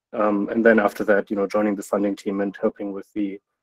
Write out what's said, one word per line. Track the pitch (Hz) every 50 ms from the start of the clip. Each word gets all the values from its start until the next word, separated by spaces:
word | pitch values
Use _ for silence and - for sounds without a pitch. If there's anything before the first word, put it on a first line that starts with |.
| _ _ -
Um, | 117 104 107 104 101 101 -
and | 113 117 113
then | 113 113 113
after | 104 101 - - 104
that, | 104 101 98 104 -
you | 107
know, | 101 98
joining | 92 - 107 107 107 101
the | 101
funding | 101 - - 101 101 101 98
team | - - 104 98 98
and | 101 101 95
helping | - - 107 - - 107 101
with | 98 98 98 _ -
the, | 107 104 98 95 101 _ _ _ _